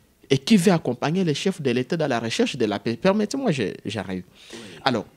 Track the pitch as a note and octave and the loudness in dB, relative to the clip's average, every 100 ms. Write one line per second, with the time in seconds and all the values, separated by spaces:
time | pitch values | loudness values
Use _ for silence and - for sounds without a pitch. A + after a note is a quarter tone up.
0 | _ _ - C3 - A3 E3+ E3+ C#3 A#2+ | _ _ 0 0 4 4 6 2 0 -2
1 | C3 F3+ F3 C#3 - - C#3 A#2+ B2+ E3+ | -2 0 0 0 -2 -2 0 0 0 -2
2 | D3 A#2 A#2 - A#3+ C3 A2 G2+ - A#2 | 0 0 -2 0 -2 0 -2 0 -4 0
3 | F#3 G#3 G#3 C#4 C4 C3+ G2 - - A2 | 0 0 -2 -2 -2 0 -2 -6 -8 -8
4 | F#2 F#2 - - - - A2 - C#3 A#2 | -6 -8 -10 -20 -20 -18 -18 -2 0 0
5 | - | -4